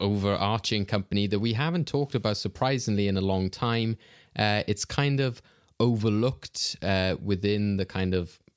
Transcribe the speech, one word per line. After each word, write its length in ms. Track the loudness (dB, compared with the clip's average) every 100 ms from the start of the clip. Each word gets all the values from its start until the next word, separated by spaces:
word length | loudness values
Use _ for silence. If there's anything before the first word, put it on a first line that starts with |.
overarching 840 | -2 0 0 0 0 0 -2 -2
company 440 | 0 -2 0 0 0
that 100 | 0
we 140 | 0
haven't 340 | 0 0 -2 -2
talked 300 | -2 -2 -2
about, 200 | -2 -2
surprisingly, 680 | -4 -2 0 0 0 2 2
in 100 | 2
a 40 |
long 300 | 2 0 0
time. 460 | -2 0 0 0 -4 -10 -20 -10 0
Uh, 280 | 2 2 0
it's 180 | -2
kind 360 | -2 0 2 2
of 200 | 0 -4 -14 _ _ 0
overlooked, 960 | 2 4 2 2 2 -2 -10 -6 -6 -4
uh, 360 | 0 2 2 -2
within 540 | -2 0 0 0 0 0
the 80 |
kind 300 | -2 -2 0
of 240 | 0 -2 -10 _